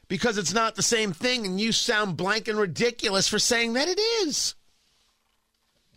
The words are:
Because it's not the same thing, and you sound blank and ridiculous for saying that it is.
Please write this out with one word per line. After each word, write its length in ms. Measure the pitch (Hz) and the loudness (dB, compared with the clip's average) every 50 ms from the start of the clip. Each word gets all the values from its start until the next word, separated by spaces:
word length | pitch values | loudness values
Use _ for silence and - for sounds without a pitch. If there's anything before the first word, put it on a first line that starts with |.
| _ - | _ -6
Because 280 | 208 160 - 247 214 208 | -4 0 0 0 0 0
it's 160 | 190 143 180 | -2 0 0
not 220 | 226 226 220 214 | 2 2 0 0
the 80 | - 156 | -2 0
same 300 | - 233 220 220 202 165 | 0 2 2 0 0 -2
thing, 320 | - 233 247 254 247 214 | -2 0 0 0 0 -2
and 140 | 185 185 196 | -2 -2 -2
you 120 | 220 226 | 0 0
sound 460 | 208 - - - 226 208 214 196 165 139 | 0 0 0 0 2 2 0 0 -2 -2
blank 300 | 180 196 208 220 - 226 | -2 0 0 -2 -2 -2
and 120 | 214 214 | 0 0
ridiculous 680 | 208 180 139 - 208 240 233 - - 220 190 196 180 - | 0 0 0 0 0 0 0 -2 -2 0 2 2 2 2
for 120 | 214 208 | 2 0
saying 340 | - - 247 233 233 226 226 | 2 2 2 2 2 0 0
that 140 | 254 294 349 | 0 0 0
it 120 | 370 381 | 0 0
is. 560 | 427 453 466 453 392 302 214 - - - - - _ _ _ _ _ _ _ _ _ _ _ _ _ _ _ _ _ _ _ _ _ _ _ _ _ _ _ | 0 0 0 0 0 0 -2 -2 -4 -4 -6 -8 _ _ _ _ _ _ _ _ _ _ _ _ _ _ _ _ _ _ _ _ _ _ _ _ _ _ _